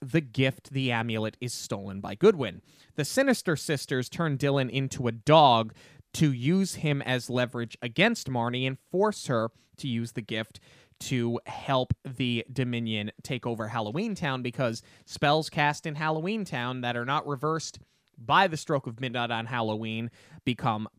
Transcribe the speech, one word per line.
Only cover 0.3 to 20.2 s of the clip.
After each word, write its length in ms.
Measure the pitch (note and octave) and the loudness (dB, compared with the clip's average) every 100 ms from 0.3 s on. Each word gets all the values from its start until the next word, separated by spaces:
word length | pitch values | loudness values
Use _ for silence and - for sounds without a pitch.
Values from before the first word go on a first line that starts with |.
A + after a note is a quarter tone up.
| A2 C3 - - | 2 2 2 -6
the 200 | C3+ C3 | -2 0
amulet, 460 | A#2 A#2 A2 G#2+ - | 0 0 0 -2 -4
is 140 | A#2+ | -8
stolen 460 | - - G#2 G2 G2 | -8 -6 -6 -6 -8
by 140 | F#2+ | -8
Goodwin. 460 | G2+ G3 F#3 A#2 F2 - _ _ - | 4 6 6 0 -8 -16 _ _ -6
The 80 | |
Sinister 520 | C#3 - C4+ A#3+ - D3+ | -2 2 4 2 2 -2
Sisters 540 | - C#3+ - C3+ B2 | 0 -2 0 -2 -2
turn 260 | - E3 C#3 | -2 -2 0
Dylan 320 | C#3+ C#3 B2+ | 2 2 2
into 400 | B2+ C3+ - B2 | 0 -2 -2 -2
a 40 | |
dog 600 | A2+ - D#3 C#3+ A#2 A2 - - - _ | 0 6 10 10 8 2 -6 -20 -20 _
to 180 | - D#3 | 2 2
use 420 | B2+ B2+ F#3+ F#3+ | 2 2 2 2
him 260 | - D3+ C#3+ | -2 0 0
as 280 | B2 B2+ - | 0 -2 0
leverage 480 | B2 B2 B2 A#2 - | -2 -2 -2 -8 -6
against 480 | B2 A2+ G#3 A#3 - | -6 2 2 2 -2
Marnie 380 | B2+ A#2 B2 C3 | -2 0 0 -2
and 100 | C3+ _ | -4 _
force 360 | F3+ G#3 G3+ - | 0 0 0 -2
her 260 | A#2+ A2+ - _ - | 0 0 -4 _ -10
to 120 | C#3+ | -4
use 240 | A#2 A#2 | -2 -4
the 80 | - | -6
gift 400 | G#2+ A2 A2 - - - _ - | -6 -4 -6 -10 -20 -20 _ -14
to 420 | - C3 A#2 A#2 - | -4 0 0 -2 -6
help 480 | - - C3+ B2+ - | -10 -2 0 0 -2
the 400 | - B2 B2+ A#2 - | -6 -4 0 0 -2
Dominion 580 | B2+ B2 A#2+ A#2 A2 G#2 - | -4 -2 -2 -2 -2 -4 -8
take 240 | - B2+ B2 | -8 -6 -4
over 220 | A2+ G#2+ | -4 -4
Halloween 460 | A#2 G#2+ C3 A3+ | -4 -4 -2 -4
Town, 280 | F#3+ D#3+ C3 | -4 -4 -2
because 400 | B2 A#2+ B2+ A2+ - - - | -4 -2 -2 -2 -10 -20 -18
spells 420 | - D3 D#3 D3+ | -2 2 2 2
cast 380 | - D3 D3 E3 | 0 2 0 -4
in 80 | |
Halloween 500 | D3 D#3 D#3+ E3+ A3 | -4 -2 -2 -2 -4
Town 380 | G3 C3 B2 B2+ | -4 -4 -4 -4
that 120 | B2 A#2+ | -2 -2
are 100 | A#2+ | 0
not 200 | D3 C#3 | -2 -2
reversed 520 | C#3 D3 D#3+ - - - _ _ - | -2 -2 -2 -4 -12 -20 _ _ -10
by 300 | A#2 D#3 G3 | 2 4 4
the 100 | D#3+ | 2
stroke 280 | - D3 C3 | -2 -2 -2
of 140 | A2+ | -8
midnight 300 | C3 A#2+ A#2+ | -6 -4 -2
on 160 | A2+ A2+ | -2 -4
Halloween 640 | B2+ A2 G#2+ A2+ A2 A#2 - | -2 0 -2 -4 -4 -6 -10